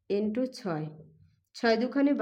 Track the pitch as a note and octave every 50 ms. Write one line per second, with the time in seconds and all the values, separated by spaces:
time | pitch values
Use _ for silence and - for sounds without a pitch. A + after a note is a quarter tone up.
0 | _ - G3 G#3 G#3+ G#3+ G#3+ B3+ C4 B3+ B3+ - - F#3 D#3+ D3+ D#3 D#3 - -
1 | - - _ _ _ _ _ _ _ _ - - - A3+ A3+ G#3+ B3 B3+ - C#4+
2 | C#4 C#4+ C#4+ A3